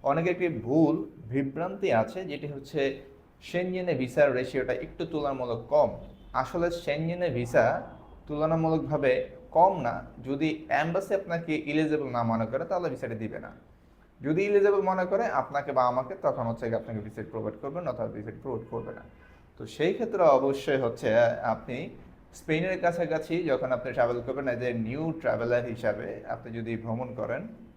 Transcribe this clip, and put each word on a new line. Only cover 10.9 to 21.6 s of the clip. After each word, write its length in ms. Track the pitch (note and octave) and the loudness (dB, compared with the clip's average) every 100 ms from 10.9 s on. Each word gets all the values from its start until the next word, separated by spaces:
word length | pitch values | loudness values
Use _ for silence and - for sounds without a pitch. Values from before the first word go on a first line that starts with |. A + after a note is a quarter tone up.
| F3+ F#3+ G3 | 0 0 -2
আপনাকে 340 | F3 E3+ E3 D3+ - | -2 -6 -2 -4 0
এলিজিবল 380 | D3+ D#3 D3+ C3+ A#2+ | 0 2 0 0 0
না 60 | A#2 | 0
মনে 140 | A2+ A2+ | 0 0
করে 120 | C3+ E3 | -2 -2
তাহলে 160 | F#3 E3+ | -2 -2
ভিসাটা 240 | C3 A#2+ A2 | -4 -6 -6
দিবে 160 | G#2+ G2 - | -6 -8 -12
না। 60 | - - - - - - _ | -18 -20 -20 -20 -20 -20 _
যদি 200 | C3 D#3+ G3+ | -2 0 4
এলিজিবল 320 | G3+ G3+ G3 F#3+ | 6 6 4 2
মনে 140 | F#3 F#3 | 0 2
করে 140 | G3 A3+ C3 | 2 2 0
আপনাকে 300 | - C#3+ C#3 C3 | 0 -4 0 2
বা 60 | B2 | 4
আমাকে, 220 | B2 C3 - D3 | 2 -4 -2 -2
তখন 200 | B2+ A#2 | 0 -4
হচ্ছে 160 | A2+ A#2 | -4 -2
গিয়ে 100 | A2 | -2
আপনাকে 180 | - A2 G#2+ | -4 -8 -8
ভিসা 160 | A2 G#2 | -10 -8
প্রোভাইড 240 | A2+ G#2+ - | -6 -6 -6
করবে 160 | C#3 D#3+ | -8 -6
না, 40 | E3 | -6
অথবা 160 | A#2+ A2 G#2+ | -4 -6 -6
ভিসা 160 | G#2 G#2+ | -10 -10
প্রোভাইড 220 | C#3 A#2+ - | -8 -8 -6
করবে 180 | A#2 - - | -8 -8 -12
না। 60 | - - - - - - | -18 -20 -20 -20 -20 -16
তো 40 | - - | -14 0
সেই 160 | D#3+ G#3+ | 0 0
ক্ষেত্রে 260 | A3+ G3 E3 C3 | -2 4 8 8
অবশ্যই 420 | C3+ C3+ - C3+ A#2+ | 4 0 0 2 0
হচ্ছে 240 | A#2 B2+ A2 A#2+ - A#2 | 0 2 4 4 2 -2
আপনি 240 | A2 | -2